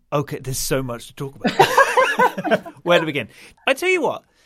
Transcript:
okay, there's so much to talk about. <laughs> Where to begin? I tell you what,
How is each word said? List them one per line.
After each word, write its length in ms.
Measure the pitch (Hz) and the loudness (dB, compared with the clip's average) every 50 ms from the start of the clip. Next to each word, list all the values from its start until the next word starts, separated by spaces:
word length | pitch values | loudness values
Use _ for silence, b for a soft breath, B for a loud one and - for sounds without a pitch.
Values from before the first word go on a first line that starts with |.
| _ _ - | _ _ -4
okay, 260 | 147 139 - 147 - | -4 -4 -4 -8 -10
there's 200 | - 131 131 - | -8 -8 -6 -6
so 220 | - - 151 135 | -4 -2 -2 -2
much 260 | 135 123 120 117 - | -2 -4 -8 -12 -14
to 80 | - - | -16 -14
talk 200 | - 143 139 - | -12 -12 -12 -10
about. 1400 | - - - - - - - 508 508 554 508 - - 523 - - - 508 - - - - 339 - - - 330 - | -6 -4 0 2 2 2 4 4 4 2 4 2 2 0 2 2 2 2 2 2 -2 -2 0 0 0 -2 -8 -18
<laughs> 80 | - - | -6 0
Where 160 | 175 175 170 | 2 4 4
to 60 | 160 | 4
begin? 220 | 156 139 143 113 - B B B B B B _ | 0 -2 -4 -6 -8 B B B B B B _
I 60 | - 269 | -2 -2
tell 160 | 269 349 370 | 0 0 0
you 120 | 381 349 | 0 0
what, 220 | 277 185 110 - - b b b b | 0 -2 -2 -4 -6 b b b b